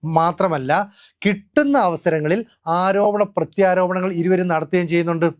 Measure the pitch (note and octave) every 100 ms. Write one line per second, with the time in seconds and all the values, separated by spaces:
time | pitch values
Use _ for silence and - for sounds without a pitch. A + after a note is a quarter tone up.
0 | D#3 D#3+ E3 E3+ F#3+ D3+ C3 D#3+ G3+ _
1 | - _ G3+ G3+ - - C#4+ C#4 F#3+ D#3+
2 | F3+ D#3 D3+ G3 A3+ _ D#3+ E3+ F#3+ G3
3 | G#3 G#3 G3+ F#3 D#3+ - F#3+ F#3 F3+ F#3
4 | F#3 F3 E3+ F#3 F3+ D#3+ D#3+ F3+ F3 E3+
5 | E3+ E3 E3